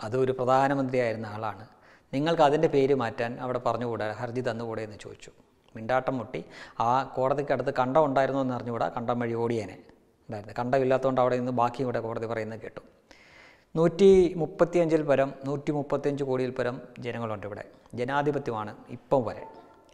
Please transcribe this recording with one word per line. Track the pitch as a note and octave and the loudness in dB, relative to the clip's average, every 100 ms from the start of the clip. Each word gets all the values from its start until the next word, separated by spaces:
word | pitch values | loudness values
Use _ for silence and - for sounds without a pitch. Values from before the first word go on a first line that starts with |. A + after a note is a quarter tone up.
അത് | A2 B2+ | -4 0
ഒരു | B2+ | 0
പ്രധാനമന്ത്രിയായിരുന്ന | B2+ B2 C3 C#3 C#3 C3 B2+ A#2 A2 A2 | 0 2 4 4 0 0 0 0 -4 -8
ആളാണ്. | G#2+ A2 G2+ - - - - _ | -8 -8 -10 -16 -20 -20 -20 _
"നിങ്ങൾക്ക് | C3+ D#3 E3 | -2 0 4
അതിൻ്റെ | D3 D3+ D#3+ | 4 6 4
പേര് | C#3+ C3+ | 4 4
മാറ്റാൻ | C3+ A2+ A2 A#2 C3+ | 2 0 -2 -4 -4
അവിടെ | B2+ B2 | -6 -2
പറഞ്ഞുകൂടെ, | A#2+ A2+ A#2+ A2 G#2+ | -2 -2 -2 -4 -4
ഹർജി | G#2 A#2+ A#2+ | -6 -6 -4
തന്നുകൂടെ?" | B2+ A2+ A#2 A2 | -4 -4 -6 -8
എന്ന് | G#2+ G2 | -8 -12
ചോദിച്ചു. | G#2 - - - _ _ _ A2 | -16 -18 -20 -20 _ _ _ -10
മിണ്ടാട്ടം | A2+ B2+ B2+ C3 | -2 0 0 -4
മുട്ടി. | A2 - - - - - | -6 -10 -10 -16 -10 -2
ആ | A#2 B2+ | 2 2
കോടതിക്കടുത്ത് | C3 - C3 C#3+ C#3+ C3 B2+ C3+ | 0 0 0 0 0 -2 0 0
കണ്ടം | B2+ D3+ D3+ | 2 4 4
ഉണ്ടായിരുന്നോ | C3+ C3+ C#3 | 4 2 0
എന്ന് | B2+ | -2
അറിഞ്ഞുകൂടാ, | B2 A#2 A#2 B2+ B2 | -4 -4 -4 -4 -2
കണ്ടം | A#2 A#2+ | -2 -2
വഴി | A#2+ | -2
ഓടിയേനെ | A#2 A#2 A#2 F#2+ - - _ _ _ - | -2 -2 -2 -4 -12 -20 _ _ _ -12
ഉണ്ടായിരുന്നു. | G#2+ G#2 G#2 | -12 -8 -6
കണ്ടമില്ലാത്തതുകൊണ്ട് | A#2+ C3+ B2+ C3 C3+ C3 | 0 2 4 2 2 2
അവിടെ | B2 B2 | 2 2
നിന്ന് | B2 | 0
ബാക്കി | B2 A#2 A#2+ | 0 0 0
കൂടെ | B2 A#2+ | -2 -2
കോടതി | A2+ A2+ A2+ | -4 -6 -4
പറയുന്നത് | A2+ G#2+ A2+ | -4 -6 -10
കേട്ടു. | A2+ - - _ _ - - - - _ _ D#3+ | -14 -16 -18 _ _ -20 -20 -20 -20 _ _ 2
നൂറ്റി | E3+ E3 G3 F#3+ F3 E3+ | 2 8 8 10 6 2
മുപ്പത്തിയഞ്ചിൽ | D3+ - E3+ F3 D#3+ D#3 | -4 2 2 4 4 2
പരം, | D3 C3+ C3+ - - | 4 2 2 -2 -6
നൂറ്റി | C#3+ C#3+ | -4 -2
മുപ്പത്തിയഞ്ച് | D3 C#3 C#3 D3 C#3+ | -4 -2 -2 0 -2
കോടിയിൽ | C3+ B2+ B2+ | 0 0 -2
പരം | B2+ B2 A2+ - - | -2 -4 -4 -12 -12
ജനങ്ങളുണ്ട് | B2 A#2 A2+ G#2+ G2+ | -8 -6 -6 -6 -8
ഇവിടെ. | G2+ - - - | -12 -14 -20 -14
ജനാധിപത്യമാണ് | A2 B2 C#3+ D3 C#3 B2+ A2+ G#2+ - - | -6 -2 0 0 -2 -4 -6 -8 -12 -16
ഇപ്പം | B2 - C#3 G#2+ | -18 0 2 2
വരെ, | - - - - - _ | -6 -12 -18 -20 -20 _